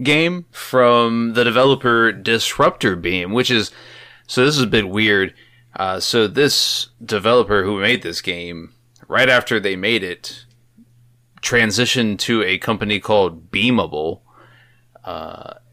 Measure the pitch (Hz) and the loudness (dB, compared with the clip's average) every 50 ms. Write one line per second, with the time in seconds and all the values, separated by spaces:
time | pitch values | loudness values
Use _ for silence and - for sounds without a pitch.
0 | 127 135 147 156 165 170 180 180 170 - - - - - - 127 123 120 120 120 | -2 0 2 2 0 0 -2 -6 -10 -14 -16 -16 -10 -2 2 4 6 6 6 4
1 | 117 117 117 117 117 117 113 123 120 117 110 123 131 139 135 135 - 123 117 117 | 4 2 0 0 -2 0 0 0 2 2 4 4 4 4 4 2 2 2 2 4
2 | 113 113 101 95 95 113 113 113 - - - - 139 175 - - - 110 92 87 | 2 2 0 -2 -2 -2 -2 0 -2 -2 0 0 0 0 0 0 -2 -2 -2 -2
3 | 85 87 92 90 87 92 107 123 123 - 127 113 101 - - - - - - - | -4 -4 -4 -4 -4 -2 -2 0 0 2 0 0 0 -2 -8 -16 -20 -20 -20 -20
4 | - - - _ _ - - 127 127 143 151 143 127 104 107 110 104 92 95 107 | -20 -20 -20 _ _ -4 0 2 2 4 4 2 0 2 2 0 0 0 0 0
5 | 107 107 101 98 95 90 - _ _ _ _ _ _ _ - - 95 95 92 95 | 2 4 4 2 2 0 -4 _ _ _ _ _ _ _ -8 -6 -4 -4 -4 -4
6 | - - - 117 110 101 95 131 147 139 - - - - - - - - _ _ | -4 0 2 2 2 2 2 2 2 2 2 0 -2 -2 -4 -6 -8 -10 _ _
7 | 117 - 110 101 92 110 120 123 107 95 104 101 92 98 104 98 98 113 123 - | -8 -6 -4 -2 2 2 4 4 4 4 2 0 2 0 -2 0 0 0 0 0
8 | - 85 82 - - 95 87 87 87 87 85 82 82 - _ _ _ _ _ _ | -2 -8 -10 -8 -8 -8 -8 -8 -10 -12 -12 -14 -16 -18 _ _ _ _ _ _
9 | - - - 113 131 131 127 123 120 - 120 107 98 98 95 92 95 107 117 110 | -10 -4 0 2 2 4 2 2 2 0 -2 -2 0 -2 -4 -2 -2 -2 -2 -2
10 | 95 90 87 - - - - - - _ _ _ _ _ _ _ _ _ _ _ | -2 -6 -8 -10 -12 -16 -16 -18 -20 _ _ _ _ _ _ _ _ _ _ _
11 | _ _ _ _ _ _ _ _ - - 127 120 113 110 95 113 123 117 - 127 | _ _ _ _ _ _ _ _ -6 0 0 2 2 2 0 0 0 0 0 0
12 | 117 107 101 92 - - 120 110 104 92 92 92 - - 110 95 110 104 104 98 | 0 -2 -2 -4 -2 -2 0 0 0 0 -2 -2 -2 -4 -4 -2 -2 -4 -4 -4
13 | - - 107 104 95 87 82 80 80 - - 98 107 123 123 110 87 78 73 76 | 0 2 2 2 2 2 -2 -8 -12 -6 -4 0 0 2 2 2 0 -2 -4 -4
14 | 78 80 - - _ _ _ - - - _ _ _ _ _ _ _ _ _ _ | -4 -4 -6 -8 _ _ _ -20 -20 -20 _ _ _ _ _ _ _ _ _ _
15 | - 92 85 82 80 78 - - - - - - _ _ | -14 -12 -10 -10 -10 -12 -14 -16 -16 -18 -20 -20 _ _